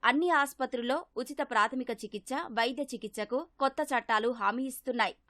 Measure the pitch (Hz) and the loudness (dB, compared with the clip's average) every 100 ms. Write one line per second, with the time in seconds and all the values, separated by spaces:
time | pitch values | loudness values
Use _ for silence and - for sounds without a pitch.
0 | 226 269 349 311 285 - 254 240 240 285 | 4 4 4 4 2 -2 -4 -2 -2 -2
1 | 359 - 254 294 277 226 220 262 247 220 | -2 -8 -8 -4 -2 2 2 2 -4 -6
2 | 208 208 - 262 339 226 233 247 285 233 | -8 -10 -6 -6 -4 0 0 0 -6 -6
3 | 214 - 208 254 339 _ 269 269 302 247 | -8 -8 -4 -4 -4 _ 0 0 0 0
4 | - 220 226 240 202 233 262 254 - 240 | 2 2 2 2 0 0 -4 -6 -4 0
5 | 202 - | 0 0